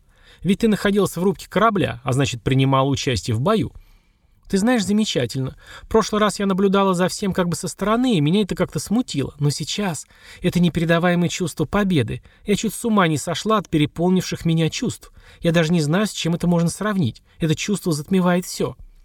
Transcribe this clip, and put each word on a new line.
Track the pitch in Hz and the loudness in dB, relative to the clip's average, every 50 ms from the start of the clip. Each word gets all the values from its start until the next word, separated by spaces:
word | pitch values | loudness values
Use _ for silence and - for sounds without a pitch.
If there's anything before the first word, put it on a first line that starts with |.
| _ _ _ _ _ - - - | _ _ _ _ _ -20 -20 -6
Ведь | - 160 196 - | 0 0 0 2
ты | - 220 | 2 2
находился | 208 - - 208 196 208 190 156 - 165 | 2 2 2 2 2 2 2 0 -2 0
в | 180 | 0
рубке | 202 165 - - - | 0 0 -2 -6 -4
корабля, | - 185 208 233 208 190 135 120 117 120 - | 0 2 2 2 2 2 0 -2 -2 -6 -4
а | 135 127 | -2 0
значит, | 135 139 - 120 117 | 0 0 0 -2 -4
принимал | - 131 131 131 135 135 135 135 135 139 | -2 0 2 4 4 4 4 2 2 2
участие | 139 - - 139 123 - - - 110 | 0 -2 -2 -2 -2 -2 -2 -2 -2
в | 110 | 0
бою. | 131 185 226 208 127 104 - - - _ - _ _ _ _ _ _ _ _ _ _ - | 0 0 0 0 0 -4 -6 -14 -20 _ -20 _ _ _ _ _ _ _ _ _ _ -2
Ты | 196 190 | -2 0
знаешь, | 196 240 254 233 190 | 2 2 2 2 2
замечательно. | 180 208 214 220 - - 156 127 110 - 135 131 - - - - - - - | 0 0 0 0 0 0 -2 -2 -2 -4 -4 -6 -6 -8 -12 -20 -20 -20 -20
В | - - | -10 0
прошлый | - 220 202 - - 208 | 0 2 2 2 0 0
раз | 214 202 - - | 0 0 0 0
я | 202 | -2
наблюдала | 196 190 180 202 196 190 196 196 196 180 | 0 0 2 2 2 4 4 2 2 2
за | 175 185 170 | 2 0 0
всем | - - 214 190 | -2 -2 -4 -2
как | 170 - 180 175 | -2 0 -2 -2
бы | 160 | -2
со | - - 156 | -6 -8 -10
стороны, | - - 196 208 220 240 254 262 226 165 | -8 -4 -2 0 0 0 2 2 2 2
и | |
меня | 143 151 175 214 | 2 2 2 2
это | 214 180 190 | 0 0 -2
как-то | - 180 - - 160 | -2 -2 -2 -2 -6
смутило. | - - 196 240 254 - - 143 127 - - - | -4 -2 0 -2 0 -2 -4 -4 -4 -6 -4 -2
Но | 143 147 | -2 0
сейчас | 139 - 156 - - - 208 190 156 - - - _ - - - - - | 0 -2 -6 -8 -6 -4 -4 -4 -4 -6 -10 -16 _ -20 -20 -20 -18 -4
это | - 175 - 175 | -4 0 2 2
непередаваемое | 175 175 - 175 170 160 170 170 170 180 175 175 175 160 | 2 2 2 0 0 2 2 2 4 2 2 2 0 -2
чувство | - - 185 - - - 156 | -2 -2 -4 -4 -2 -4 -4
победы. | - - 202 208 190 185 143 113 117 131 120 - - - _ - | 0 0 0 0 2 2 0 0 0 -4 -8 -10 -18 -20 _ -4
Я | - 202 - | -2 -2 0
чуть | - 214 - | -2 -4 -6
с | - - | -4 -2
ума | 233 214 208 180 160 | 0 2 4 4 2
не | 156 131 | 2 0
сошла | - 180 160 - - 208 220 208 | -2 -4 -6 -4 -2 0 0 0
от | 180 - | 0 0
переполнивших | - 156 151 135 - - 165 180 185 185 170 - 170 - - | 0 0 0 0 -2 -2 0 2 2 2 0 -2 -8 -4 -2
меня | 170 165 165 160 160 | 0 0 2 0 0
чувств. | - - 262 202 - - - - - - - - - - | -2 -2 -4 -6 -6 -8 -14 -20 -20 -20 -20 -20 -20 -2
Я | - 170 160 | -2 2 2
даже | 175 165 156 | 4 4 4
не | 180 175 | 2 2
знаю, | 151 143 160 196 214 | 2 2 2 0 0
с | 196 | -2
чем | - - - 165 170 | -4 -4 -2 -2 -2
это | 165 - 170 | 0 0 2
можно | 175 170 170 165 | 2 2 2 0
сравнить. | - - 196 214 208 190 156 110 - - _ _ _ - | -2 -2 -4 -2 0 0 0 -2 -2 -6 _ _ _ -4
Это | 170 156 156 | -2 -2 0
чувство | - - - 208 - - 180 156 | -2 0 -2 -2 -2 0 -2 -4
затмевает | 143 151 - 190 185 175 180 175 180 180 | -4 -2 0 0 2 2 2 2 0 -2
всё. | - - - 185 131 127 - - - - - - | -6 -6 -4 -4 -6 -6 -10 -18 -20 -20 -20 -20